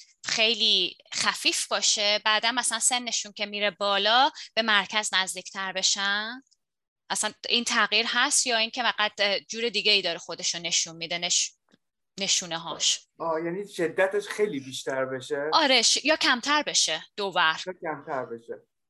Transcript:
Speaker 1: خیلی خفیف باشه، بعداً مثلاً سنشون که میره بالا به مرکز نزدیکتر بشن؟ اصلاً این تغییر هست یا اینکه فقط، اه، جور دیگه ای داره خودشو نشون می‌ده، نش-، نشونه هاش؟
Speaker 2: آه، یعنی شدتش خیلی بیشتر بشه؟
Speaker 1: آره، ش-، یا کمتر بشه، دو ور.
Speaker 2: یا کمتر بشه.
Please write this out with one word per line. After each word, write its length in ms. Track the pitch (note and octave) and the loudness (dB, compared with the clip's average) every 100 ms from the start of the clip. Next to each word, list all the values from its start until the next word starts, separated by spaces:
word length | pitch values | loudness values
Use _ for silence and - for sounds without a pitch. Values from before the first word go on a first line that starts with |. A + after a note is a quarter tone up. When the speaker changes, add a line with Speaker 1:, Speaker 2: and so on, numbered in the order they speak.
| - _ - | -8 _ -4
Speaker 1:
خیلی 720 | - A3 G#3+ A3 G3 F3+ - - | 0 2 2 2 2 0 -6 -10
خفیف 540 | - G#3 - D#4 - - | -4 -2 0 0 -2 -2
باشه، 540 | G3+ - A3 G#3 G#3 A3 | 0 0 2 2 2 2
بعداً 260 | G#3+ A3+ | 2 2
مثلاً 280 | B3 - A3+ | 0 0 0
سنشون 520 | - B3 A#3+ - G#3+ | 0 0 -2 -4 -4
که 140 | G3 G#3 | -6 -6
میره 260 | G#3 G3+ | -2 -2
بالا 600 | F3 G3+ G3 G#3 A#3+ D4 - - A3 | 0 0 2 4 6 4 0 -8 -2
به 60 | |
مرکز 520 | A3+ G3+ F#3 G#3+ G#3+ | 2 2 2 -2 0
نزدیکتر 580 | F#3 F#3+ F#3 - G3+ F#3+ | 0 -2 -4 -10 -8 -6
بشن؟ 720 | F#3 F#3+ G3+ G3 G#3 A3 C4 - _ _ _ _ _ - | -2 0 2 0 0 -4 -10 -16 _ _ _ _ _ -6
اصلاً 220 | F3+ G#3+ - - | -2 -4 -4 -2
این 140 | A#3+ | 0
تغییر 420 | A#3 A#3+ G#3 G#3 A#3 | 2 2 2 2 2
هست 380 | A#3+ C#4+ - B3+ | 2 4 4 2
یا 100 | A3+ | 2
اینکه 260 | A3+ C4 | 0 0
فقط، 280 | A3+ G#3 G#3+ - | 0 2 0 0
اه، 200 | G3+ F3+ | 0 0
جور 300 | - A3+ A#3 | -4 -4 -2
دیگه 220 | G3+ G3 | 0 4
ای 100 | G3+ | 4
داره 160 | F3+ E3 | 2 -4
خودشو 420 | - E3+ F3+ E3+ | -8 -6 -4 -2
نشون 360 | E3+ - E3+ E3 | 0 0 -2 -6
می‌ده، 220 | E3 E3+ | -6 -4
نش-، 360 | F3 - - - _ _ _ _ _ - | 0 0 0 -6 _ _ _ _ _ -6
نشونه 380 | G3 - F3 E3 | -2 0 -2 -6
هاش؟ 500 | E3 - - - - - | -6 -2 -2 -2 -6 -6
Speaker 2:
آه، 240 | E3 D#3+ | -4 -2
یعنی 260 | E3+ F#3 G3+ | -2 -6 -6
شدتش 600 | - D#3+ - F#3+ G3 - | -4 -2 2 0 0 -4
خیلی 320 | - G#3+ C3+ | -2 -2 -2
بیشتر 460 | C3 B2+ D3 C3+ C3 | -8 -10 -6 -4 -4
بشه؟ 440 | C3 B2+ C#3+ D3 | -6 -6 -6 0
Speaker 1:
آره، 280 | D4+ C#4+ B3 | 2 4 4
ش-، 240 | A3 - C#4 | 4 2 2
یا 100 | D#4+ | 2
کمتر 480 | D#4+ B3+ C#4 D4+ | 2 0 2 0
بشه، 400 | B3 D3+ - D#3+ - - | 2 0 0 -2 -6 -6
دو 80 | G3 F3+ | -2 2
ور. 220 | D#3+ D#3+ F#3 | 2 2 -4
Speaker 2:
یا 60 | F#3 | -8
کمتر 440 | E3+ C#3+ D3+ C3+ A#2 | -6 -6 -6 -6 -6
بشه. 360 | A#2 - G#2+ _ _ | -8 -10 -14 _ _